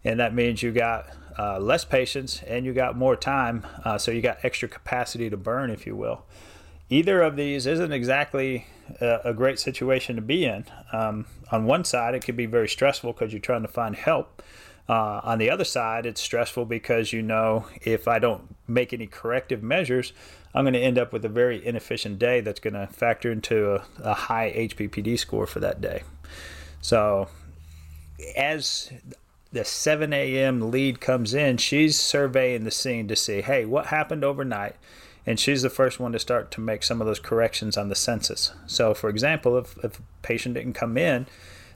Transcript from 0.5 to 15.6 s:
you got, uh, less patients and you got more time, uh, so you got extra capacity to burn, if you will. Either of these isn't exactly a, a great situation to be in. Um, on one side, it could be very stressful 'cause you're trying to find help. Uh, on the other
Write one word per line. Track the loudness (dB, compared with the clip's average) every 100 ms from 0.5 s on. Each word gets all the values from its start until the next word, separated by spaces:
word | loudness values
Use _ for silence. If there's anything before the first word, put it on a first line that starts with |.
| 2
you | 0
got, | 2 2 0 -6 -18 -14 -6
uh, | -4 0
less | 2 2
patients | 4 2 2 -2 -6 -8 -4
and | -4 0
you |
got | 0 0 2
more | 4 4
time, | 2 0 0 -2 -6 -6
uh, | -2 0
so | 0
you | 2
got | 0 0
extra | -2 -2 -6
capacity | -8 -4 -2 -2 -4 -4
to | -4
burn, | -2 -2 -2
if | -6 -8
you | -6
will. | -4 -6 -10 -20 -20 -20 -20 -20 2
Either | 4 6 6
of | 4 2
these | -2 -2 0
isn't | 0 0
exactly | 0 2 0 0 -2 -2 -2 -8 -20 -20 -2
a, | 0 2 0
a |
great | 2 2 2
situation | -4 -4 0 0 0 -6
to |
be | -2 0 0
in. | -2 -8 -16 -8
Um, | -2 -2 -2 -8 -14 -2
on | 0 4
one | 2
side, | 2 0 0 -2
it |
could | -4 -4
be | 0
very | 2 2
stressful | 2 2 2 -4
'cause | -4 -4
you're | -4
trying | -2 -2
to | -2
find | -4 -4 -2
help. | 0 0 -2 -12 -20 -20 -20 -16 0
Uh, | 2 2 -2
on | -2 2
the | 4
other | 2